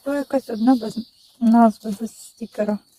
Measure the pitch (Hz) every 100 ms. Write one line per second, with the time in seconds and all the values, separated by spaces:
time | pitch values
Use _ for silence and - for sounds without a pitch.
0 | 277 285 269 269 - 220 233 254 220 226
1 | - _ _ _ 233 233 226 - 220 202
2 | 226 - - _ 226 - 208 208 -